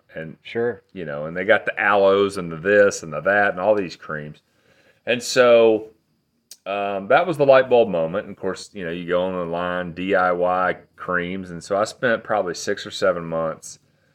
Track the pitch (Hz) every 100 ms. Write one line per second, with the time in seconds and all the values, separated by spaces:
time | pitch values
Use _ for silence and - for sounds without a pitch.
0 | _ - 80 - - 117 120 104 _ 95
1 | 78 71 78 87 95 104 - - 104 101
2 | 98 98 98 95 85 80 92 104 101 -
3 | 82 76 87 101 101 90 98 107 87 -
4 | - 76 76 - _ _ _ _ _ _
5 | - 123 - 131 123 117 113 107 - _
6 | _ _ _ _ _ - 95 101 101 98
7 | 98 143 180 147 139 131 123 123 107 87
8 | 80 98 98 98 95 87 - 101 85 87
9 | 85 87 92 92 85 85 90 90 87 82
10 | 92 95 90 87 90 92 90 87 _ -
11 | - 90 87 95 90 85 - 98 107 -
12 | 123 110 - 107 90 82 - 101 107 -
13 | 98 87 82 82 80 78 - - _ _
14 | _